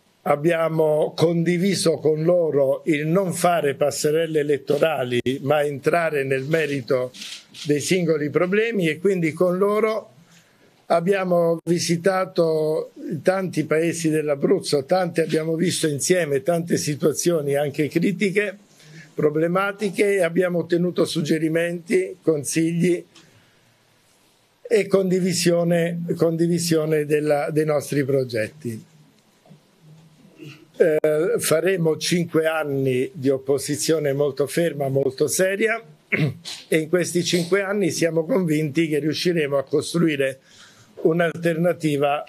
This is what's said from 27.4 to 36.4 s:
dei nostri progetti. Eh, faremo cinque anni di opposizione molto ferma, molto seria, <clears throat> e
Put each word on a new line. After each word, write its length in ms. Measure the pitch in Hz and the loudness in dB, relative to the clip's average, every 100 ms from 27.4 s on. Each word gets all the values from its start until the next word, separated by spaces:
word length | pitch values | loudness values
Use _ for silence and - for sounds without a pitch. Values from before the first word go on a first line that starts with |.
| - | 0
dei 160 | 156 156 | 0 0
nostri 380 | 147 - 143 | 0 -2 -2
progetti. 920 | 135 135 123 113 107 - 120 110 - _ _ _ _ _ - - _ _ 156 156 - _ - - 151 - - - | 0 0 -2 -4 -4 -6 -10 -10 -14 _ _ _ _ _ -20 -20 _ _ -20 -20 -20 _ -20 -20 -20 -20 -6 2
Eh, 600 | 185 151 156 151 185 233 | 2 4 2 2 0 0
faremo 580 | - 160 170 190 160 156 | 0 2 2 2 0 0
cinque 480 | - 175 170 160 160 | 0 0 0 0 0
anni 640 | 160 147 139 135 127 131 | 0 -2 0 0 0 -2
di 180 | 156 131 | -2 0
opposizione 840 | 135 135 139 - 147 - 160 147 | 0 0 -2 -2 -2 0 0 0
molto 320 | 139 143 135 139 | 0 0 0 -2
ferma, 440 | - 170 139 135 | 0 -2 -2 -2
molto 380 | 135 135 - 151 | 0 0 0 0
seria, 540 | - 185 196 220 226 | 0 0 0 0 -2
<clears throat> 260 | - - _ | -8 -20 _
e 720 | - 147 - | -2 -2 -4